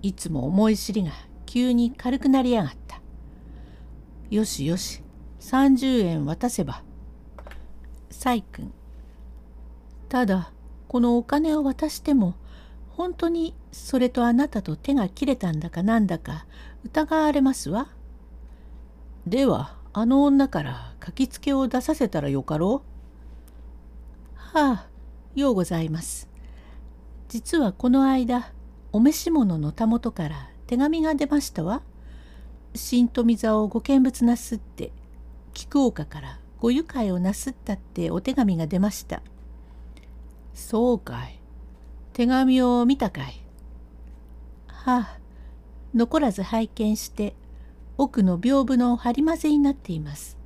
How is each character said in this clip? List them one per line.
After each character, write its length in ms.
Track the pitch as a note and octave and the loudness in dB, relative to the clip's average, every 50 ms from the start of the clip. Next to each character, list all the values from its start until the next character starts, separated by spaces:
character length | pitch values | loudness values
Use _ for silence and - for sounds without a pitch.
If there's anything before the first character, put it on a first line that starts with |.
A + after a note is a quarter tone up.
い 120 | - G3 F#3+ | -2 -4 -4
つ 180 | - - D#3+ | -4 -6 -4
も 140 | D#3 C3+ A#2+ | -4 -2 -2
思 240 | C#3+ F3 G3 G#3+ A3 | 2 2 4 4 4
い 80 | A3 | 4
知 160 | G#3 - - F#3+ | 2 -2 -4 -2
り 100 | G#3+ F#3 | -2 -2
が 80 | D#3 - - - - - - - | -2 -4 -10 -16 -20 -20 -18 -18
急 280 | - - A#3+ B3 B3+ B3 | -6 -2 0 2 4 4
に 180 | A#3+ A#3+ A#3 | 4 2 2
軽 280 | C4 - - B3+ C4+ C4+ | -2 -4 -4 -2 -2 2
く 100 | C#4 C#4 | 4 4
な 120 | C4 C4+ | 4 6
り 100 | B3+ B3 | 4 4
や 120 | A#3+ A3+ F3+ | 2 2 0
が 60 | C3+ | -2
っ 40 | - - - | -4 -10 -16
た。 140 | - - - - - - - - - - - - - - - - - - - - - - - - - - - - - | -16 -18 -18 -18 -18 -18 -18 -18 -18 -20 -20 -18 -18 -18 -18 -18 -18 -18 -18 -18 -18 -18 -18 -18 -20 -18 -18 -10 -2
よ 160 | G#3 G#3 A3 | 0 0 0
し 200 | - - - C#3 | 0 -2 -4 -2
よ 120 | D3 E3+ | -2 -2
し、 260 | F#3 - - - - - - - - - - - - | -2 -4 -8 -10 -12 -16 -20 -20 -20 -18 -18 -18 -18
三 360 | - - - C4 C#4 C#4 C4+ | -8 0 2 4 6 6 6
十 240 | B3 C4+ C4 C4 A#3+ | 6 4 2 2 4
円 260 | G3+ E3+ E3 D#3 D3 | 2 2 0 0 -2
渡 240 | C#3+ E3 - - B3 | -2 -2 -2 -2 -2
せ 140 | - - E3+ | -2 -2 -4
ば。 200 | C#3 B2 - - - - - - - - - - - - - - - - - - - - - - - - - - - | -4 -4 -12 -14 -18 -18 -18 -18 -18 -20 -20 -20 -20 -20 -18 -18 -16 -16 -16 -16 -16 -16 -16 -16 -16 -16 -18 -18 -18
細 320 | - - - C4 B3 A3 - | -16 -4 0 0 0 0 -2
君。 280 | - - - - - - - - - - - - - - - - - - - - - - - - - - - - - - - - | -6 -14 -12 -12 -12 -14 -16 -20 -18 -18 -18 -18 -20 -18 -20 -18 -18 -18 -18 -20 -20 -20 -20 -18 -18 -20 -20 -20 -20 -20 -18 -12
た 180 | - - B3 B3+ | -2 0 2 2
だ、 280 | G3 F#3+ F#3 E3+ - - - - - - - - | 2 2 0 -2 -6 -12 -20 -20 -20 -20 -20 -12
こ 120 | - - B3 | -4 0 2
の 180 | A#3+ A#3+ A#3+ | 4 4 4
お 60 | A#3+ A#3 | 2 2
金 300 | - C#4+ D4 D#4 D#4+ D4+ | 2 0 2 2 2 2
を 80 | D#4 D4 | 2 2
渡 260 | C4+ C4 - D#4+ D4+ | 0 0 0 -2 -4
し 100 | - - | -4 -4
て 140 | - D#4 C#4+ | 0 2 4
も、 220 | C4 G3+ F3 - - - - - - - - - - - | 4 4 2 0 -4 -14 -18 -20 -20 -20 -20 -18 -18 -18
本 260 | - - - F4 F4+ F4 | -14 -8 -6 -4 -4 -2
当 160 | - E4+ E4+ | -2 0 0
に 260 | E4+ E4+ D#4+ E4 - - - - | 0 0 -2 -4 -6 -12 -20 -20
そ 260 | - - - - - | -20 -16 -8 -2 2
れ 120 | B3+ B3 B3 | 2 2 2
と 160 | - B3+ A#3+ | 2 2 2
あ 60 | A#3+ | 4
な 160 | A#3 A#3+ C#4+ | 4 4 2
た 140 | D4+ - G#3+ | 2 0 -4
と 140 | F#3+ - D3+ | -4 -4 -8
手 180 | - - - C#4 | -4 -2 0 2
が 160 | C#4 G3+ F3+ | 2 2 0
切 160 | - - C#4+ | -2 -2 0
れ 100 | C4+ C4 | 0 0
た 160 | B3+ - F3 | 0 0 -2
ん 80 | D#3+ D3+ | -2 -2
だ 100 | E3 E3+ | -4 -6
か 140 | - E3+ F3+ | -4 0 2
な 160 | G#3 A3+ A#3 | 4 4 4
ん 80 | G#3+ | 4
だ 120 | F#3 F3 E3 | 2 0 -4
か 260 | - - D#3 D#3 - - - - - - - - - | -6 -8 -10 -10 -12 -16 -20 -18 -18 -18 -18 -16 -16
疑 320 | A3+ - D#4 D#4 D4+ D#4+ | -4 -2 -2 0 2 2
わ 140 | D#4+ D#4 D4+ | 2 4 4
れ 100 | C#4+ C#4+ | 4 4
ま 120 | C4+ C4+ C4 | 4 2 2
す 160 | - - C#3+ | 0 -4 -4
わ。 200 | E3+ A3 C#4+ - - - - - - - - - - - - - - - - - - - - - - - - - - - - | -4 -4 -4 -6 -10 -20 -20 -20 -20 -20 -20 -20 -20 -20 -20 -20 -20 -20 -20 -20 -18 -18 -20 -20 -20 -20 -20 -20 -20 -10 -6
で 200 | E3+ F#3+ C4 C#4 | -2 2 4 4
は、 320 | B3 D#3+ - C#3+ - - - - - - | 4 4 2 -2 -8 -12 -18 -18 -8 -4
あ 120 | G3+ A3+ | 0 2
の 180 | A#3 C4 C#4 C#4+ | 4 6 6 6
女 240 | C#4+ C#4 C#4 C4+ | 6 6 6 4
か 160 | C4 - - D3 | 4 0 -4 -4
ら 300 | C3+ B2+ - - - - - - | -4 -8 -10 -12 -16 -16 -14 -14
書 80 | - | -14
き 160 | - - C4+ | -2 -2 -2
つ 120 | C#4 - - | -2 -2 -4
け 140 | - C#4+ C#4 | -2 0 2
を 140 | C4+ C4+ | 2 2
出 140 | A#3+ - B3+ | 2 0 -2
さ 140 | B3 - D#4 | 0 0 0
せ 140 | - B3 G#3 | 0 0 0
た 120 | - E3 | 0 -2
ら 80 | C#3+ C#3 | 0 0
よ 140 | C#3 C#3 C3+ | -2 -2 -2
か 140 | - D#3 | -2 -2
ろ 260 | D#3 E3 F#3+ A#3+ C#4 - - - - - - - - - - - - - - - - - - - - - - - - - - - - - - - - - - - | 0 2 2 0 0 -2 -10 -18 -18 -18 -18 -20 -20 -18 -18 -18 -18 -20 -20 -20 -18 -18 -18 -18 -18 -20 -20 -20 -18 -18 -18 -18 -18 -18 -18 -18 -16 -16 -2 2
う。 20 | |
は 140 | D#4+ D4 C4+ A#3+ | 4 4 4 4
あ、 140 | F3+ - - - - - - - - - - - | 0 -4 -12 -20 -20 -18 -18 -18 -20 -20 -8 -2
よ 160 | C4+ C#4+ C#4 | 0 2 2
う 20 | A#3+ | 4
ご 100 | F#3+ F3 | 2 0
ざ 180 | - F3+ E3 | 0 0 -2
い 80 | E3 D#3 | -2 -2
ま 120 | D#3 E3 | -4 -6
す。 260 | E3 - - - - - - - - - - - - - - - - - - - - - - - - | -6 -8 -10 -12 -12 -16 -18 -20 -18 -18 -18 -20 -20 -20 -20 -20 -20 -20 -20 -20 -20 -20 -18 -18 -18
実 300 | - - A#3 - - - | -12 -12 -12 -6 0 2
は 140 | E4 C#4 G3 | 2 2 2
こ 180 | F#3 - - B3 | 0 0 2 4
の 200 | B3 C4+ C4+ C4+ | 6 6 6 6
間、 420 | C4 C4 B3+ A3+ B3 B3+ A#3+ - - - - - - - - - | 4 2 2 0 0 -2 -2 -6 -16 -18 -18 -20 -20 -20 -14 -2
お 80 | - G#3 | 2 6
召 120 | A#3 C#4+ | 6 6
し 200 | D#4 - - E4+ | 6 4 0 2
物 280 | E4 D4+ A#3+ G3 E3+ D#3+ | 4 4 4 4 2 0
の 120 | D3 D3 | -2 -4
た 140 | - - A3+ | -2 0 2
も 140 | A3 A#3 A#3 | 2 2 2
と 120 | - A#3 | 0 -4
か 160 | - - E3 | -4 -4 -6
ら 220 | D3 D#3 C#3+ C3 - - - - | -6 -6 -8 -12 -14 -18 -18 -6
手 120 | - B3 | -2 0
紙 240 | A#3+ C#4 D4+ D#4+ E4 | 2 2 2 2 2
が 120 | D#4 D#4+ D#4 | 2 2 2
出 120 | C4+ D4 | 0 0
ま 120 | C#4 D4 D4 | 2 2 0
し 120 | C#4 - | 0 -2
た 120 | - - D#3+ | -6 -4 -2
わ。 200 | E3+ G#3+ C#4 - - - - - - - - - - - - - - - - - - - | -2 -2 -4 -6 -12 -20 -20 -18 -18 -18 -18 -20 -20 -20 -20 -18 -18 -18 -20 -20 -14 -12
新 340 | - - - B3+ A#3+ A#3+ | -10 -6 0 4 4 4
富 280 | A#3 - B3+ A#3 A#3 A#3 | 4 2 2 4 4 4
座 240 | G#3+ - A3 G#3+ G#3+ | 4 2 2 2 2
を 80 | G#3+ | 2
ご 140 | G3+ - A#3 | 0 -2 -4
見 200 | - - C#4 C4+ | 2 4 6 6
物 240 | B3+ C4 - - A#3+ | 6 4 4 4 4
な 100 | A#3 A#3+ | 4 4
す 200 | A3+ - - A#3 | 2 -2 -6 -8
っ 20 | |
て、 340 | G#3 - - - - - - - - - - - - - - - - - - - | -8 -8 -14 -12 -12 -12 -12 -12 -16 -20 -20 -20 -20 -20 -18 -20 -20 -20 -18 -16
菊 260 | - - - - C#4+ | -16 -14 -2 2 4
岡 260 | C4+ A#3+ - - D3 | 4 4 2 -2 -10
か 160 | - - D3+ | -10 -10 -12
ら 180 | C3+ C3+ - - - - - - | -12 -12 -14 -16 -18 -20 -10 -2
ご 120 | - A#3 | 0 2
愉 120 | B3 C#4+ E4 | 2 2 0
快 280 | - - C4+ A3 G3 | -2 -4 -2 0 0
を 80 | F3+ F3+ | 0 0
な 140 | F3+ F#3 G#3 | 0 0 -2
す 180 | - - C#4 | -2 -6 -8
っ 20 | B3+ | -10
た 200 | - - - G3+ | -10 -6 -6 -6
っ 40 | |
て 320 | - - - - - E3+ D#3+ | -6 -8 -10 -6 -4 -4 -2
お 100 | E3 F3 | -2 -2
手 140 | - C4 C4 | -2 -2 0
紙 240 | C#4 B3 G3+ F3+ | 2 2 2 2
が 100 | E3 E3 | 2 0
出 120 | D3+ F#3+ F3+ | 0 2 2
ま 100 | G3 G#3 | 2 2
し 140 | - - - | 0 -4 -10
た。 180 | - - - - - - - - - - - - - - - - - - - - - - - - - - - - - - | -10 -10 -10 -10 -16 -20 -20 -18 -18 -18 -18 -20 -20 -20 -18 -18 -18 -18 -20 -20 -20 -18 -18 -18 -18 -20 -20 -20 -18 -16
そ 400 | - - - - A3+ A#3+ B3 A#3+ | -16 -8 -2 0 2 2 2 2
う 60 | G3+ | 0
か 240 | - - B2 A#2 B2 | -2 -10 -10 -10 -10
い。 140 | - - - - - - - - - - - - - - - - - - | -12 -14 -18 -20 -20 -20 -18 -18 -20 -20 -20 -20 -20 -18 -18 -18 -10 -2
手 120 | - A#3+ | 0 2
紙 360 | A#3+ B3+ C4 C4+ B3+ C4 C4 | 4 4 4 6 6 6 6
を 240 | B3+ B3 B3 A#3+ A#3+ | 6 6 4 4 4
見 120 | A#3+ C#4 | 4 4
た 140 | - - G3 | 2 0 -4
か 100 | - - | -2 -6
い。 180 | C3+ C3 - - - - - - - - - - - - - - - - - - - - - - - - - - - | -10 -10 -10 -16 -18 -20 -20 -20 -20 -18 -18 -18 -20 -20 -20 -20 -20 -18 -20 -20 -20 -20 -20 -20 -18 -18 -20 -20 -18
は 520 | - - - - B3+ B3 B3 G#3+ - - | -18 -18 -6 0 2 2 2 0 -2 -10
あ、 20 | - - - - - - - - - - - - - - - - | -18 -20 -20 -20 -18 -18 -18 -18 -18 -20 -20 -20 -18 -16 -2 2
残 260 | A3+ A#3 A#3+ - D#4+ | 2 2 4 2 2
ら 120 | D4+ A#3+ | 2 2
ず 100 | F#3+ - | 0 -2
拝 260 | F#3 - A3+ A3+ A3+ G#3+ | -4 -2 -2 -2 -2 -4
見 260 | - - A3 G#3+ G#3+ | -4 -2 0 0 0
し 140 | G#3+ - - | 0 -4 -10
て、 260 | - - G#3 G#3 - - - - - - - - - - - - - | -6 -6 -6 -6 -6 -12 -20 -20 -18 -18 -18 -20 -20 -20 -20 -12 0
奥 260 | - C#4 C#4 - - G3 | 0 0 0 2 2 4
の 160 | F#3 F3+ E3+ | 4 2 2
屏 260 | F3+ A#3+ C#4 C#4 C4+ | 2 4 4 4 4
風 120 | B3 C4 | 4 4
の 180 | A#3+ B3 B3 A#3+ | 4 4 4 2
貼 160 | A#3 - A#3+ | 2 0 0
り 140 | A#3+ C4+ D4+ | 2 2 2
混 120 | D#4+ E4+ | 2 2
ぜ 120 | D#4+ - D#4 | 2 2 4
に 100 | D4 D4 | 4 6
な 120 | C#4+ C#4 | 4 4
っ 20 | C#4 | 2
て 200 | C#4 - - E3+ | 0 -6 -8 -6
い 60 | D#3+ | -6
ま 160 | D3+ D3 D3 | -6 -8 -10
す。 220 | - - - - - - | -12 -14 -16 -16 -18 -18